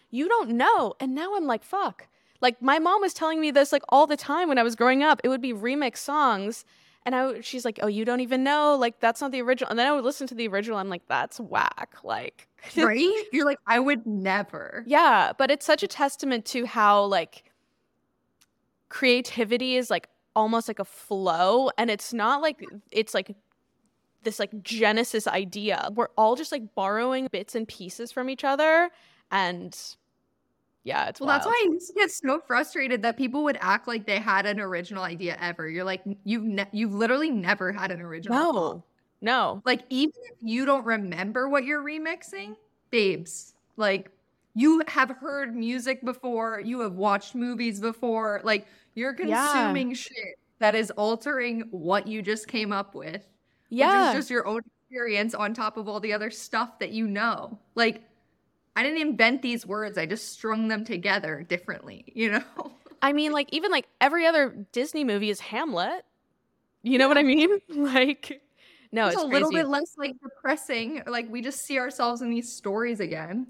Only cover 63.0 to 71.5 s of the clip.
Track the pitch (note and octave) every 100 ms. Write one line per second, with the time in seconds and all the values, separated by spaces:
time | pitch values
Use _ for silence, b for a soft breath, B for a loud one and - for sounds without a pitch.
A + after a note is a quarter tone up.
63 | C4+ D4 D4+ D4+ C#4+ D4+ G4 D#4 - _
64 | C4+ E4+ E4 D#4+ C4+ - G3+ A#3+ C#4+ D#4
65 | C4 G3+ G#3+ G3 - A3 D#4+ F3+ G3+ F4
66 | - _ _ _ _ _ _ _ A3+ B3+
67 | C4+ C#4+ C#4+ D4 E4 G4+ - D4 C#4+ C4
68 | C4 C#4+ - C#4 _ b b b b A3
69 | G#3 F3 D4+ C#4 D#4 E4 C#4+ C#4+ E4+ -
70 | C#4+ B3+ C4 - C4+ D4+ - A#3+ A3+ D4+
71 | - A#3+ A3+ A#3+ B3